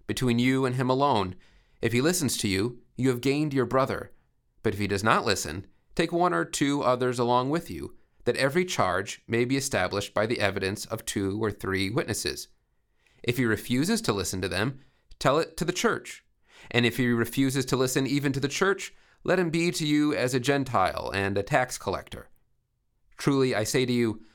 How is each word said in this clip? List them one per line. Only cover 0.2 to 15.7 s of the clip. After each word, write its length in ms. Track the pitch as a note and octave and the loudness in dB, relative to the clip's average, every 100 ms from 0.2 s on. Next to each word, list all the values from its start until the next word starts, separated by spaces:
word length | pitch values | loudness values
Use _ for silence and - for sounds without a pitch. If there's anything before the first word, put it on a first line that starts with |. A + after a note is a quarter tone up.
| B2+ A#2 | 0 2
you 260 | B2+ C3 C3 | 2 2 0
and 100 | B2 | 0
him 140 | B2+ | 0
alone. 460 | C3 C#3+ A2+ F#2 F2+ - _ _ - | 2 4 2 0 -6 -18 _ _ -4
If 100 | A#2 | 0
he 100 | A#2+ | 2
listens 360 | D3+ F3+ C3 - | 2 2 0 0
to 100 | G#2 | 0
you, 320 | F#2+ A#2 - - - | 0 -2 -6 -14 -2
you 140 | C3 | 0
have 120 | A#2+ | 0
gained 320 | C3+ C#3+ D3+ | 0 0 0
your 120 | C3+ A#2+ | 0 0
brother. 460 | C3 C3 G2 - - _ _ _ _ | 2 0 -2 -8 -18 _ _ _ _
But 120 | A2 | -4
if 60 | G2+ | -2
he 80 | G2 | -2
does 160 | G2 | 0
not 220 | G#2+ F3+ A#2+ | 4 4 2
listen, 400 | F#2 D#2+ E2 - _ _ - | -2 -4 -8 -12 _ _ -2
take 160 | E3 | 0
one 220 | E3+ F3 | 2 2
or 120 | E3+ D#3+ | 0 -2
two 380 | - C#3 C#3+ | -2 0 0
others 360 | A#2 B2+ B2 B2 | 0 2 0 0
along 300 | A#2+ B2 C3 | 2 2 2
with 220 | D#3+ - | -2 -6
you, 240 | E2+ - - _ _ - | -12 -12 -16 _ _ -2
that 120 | - | 2
every 260 | C3+ D#3+ | 2 0
charge 580 | F#3 F3+ F#2+ F2+ G2 - - | 0 0 0 0 -4 -10 -2
may 160 | A2+ | 0
be 140 | B2 C3+ | 2 0
established 560 | C3 G#2 F2+ G2+ - | 0 0 0 -2 -2
by 120 | - A2 | -2 0
the 140 | A#2+ | 0
evidence 460 | G2+ F#2+ F#2+ G#2 - | 0 0 -4 -4 -8
of 180 | - | -8
two 400 | - G#2+ F#2+ G#2 | -6 -2 -2 -2
or 80 | A2 | -4
three 380 | - G2+ F#2+ F#2+ | -4 -4 -2 -2
witnesses. 580 | B2 - - - - - _ _ _ _ _ _ _ | -2 -4 -4 -4 -8 -12 _ _ _ _ _ _ _
If 140 | - B2 | -4 0
he 80 | A#2 | 2
refuses 560 | G#2 - B2 E3+ A3+ | 0 0 0 2 0
to 100 | - | 0
listen 280 | G2+ F2+ F#2+ | 0 -2 -2
to 60 | F#2+ | -2
them, 320 | F2 A#2 C3+ - _ - - | 0 -2 -4 -14 _ -20 -2
tell 180 | - D3 | 2 2
it 180 | - - | 0 -4
to 80 | |
the 80 | E3+ | -4